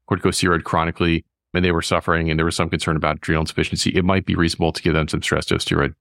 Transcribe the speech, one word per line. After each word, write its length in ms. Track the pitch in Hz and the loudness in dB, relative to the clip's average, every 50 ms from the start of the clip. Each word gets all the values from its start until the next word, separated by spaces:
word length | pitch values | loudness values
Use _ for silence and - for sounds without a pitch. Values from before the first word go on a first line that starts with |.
| _ - | _ -4
corticosteroid 540 | 101 90 - 95 - - - 90 85 82 - | -2 0 0 0 0 2 2 2 2 2 0
chronically 600 | - - 82 80 85 - - 87 85 82 85 - _ _ _ _ _ - | 0 0 0 0 0 0 0 2 2 2 0 -2 _ _ _ _ _ -2
and 100 | 90 90 | 0 2
they 80 | 90 | 2
were 100 | 82 82 | 2 0
suffering 460 | - - 90 82 - 92 82 82 82 82 | 0 0 0 0 2 0 0 0 0 0
and 100 | 78 80 | 0 0
there 80 | 82 | 0
was 100 | 82 - | 0 0
some 120 | - 85 78 | 0 -2 -2
concern 280 | 82 80 - 87 78 | -2 -4 -2 -2 -2
about 200 | 78 80 76 76 | 0 0 -2 -2
adrenal 240 | - - - 80 78 | -2 -2 -2 0 0
insufficiency, 500 | 82 - - 87 80 - 82 - - - | 0 -2 -2 -2 -2 -2 -2 -4 -2 0
it 140 | 87 92 87 | 0 0 2
might 220 | 92 95 95 - | 2 2 0 0
be 80 | - 90 | 0 0
reasonable 380 | 87 85 82 - - 85 80 | 0 0 0 0 0 -2 -2
to 100 | - - | -2 -2
give 100 | - 85 | 0 0
them 160 | 78 80 78 80 | 2 0 0 0
some 140 | - 78 | -2 -4
stress 240 | - - - 76 - | -2 -2 -2 -2 0
dose 180 | - 87 82 - | -2 -2 -2 -2
steroid. 300 | - 87 80 71 - - _ | -2 -2 0 0 -2 -4 _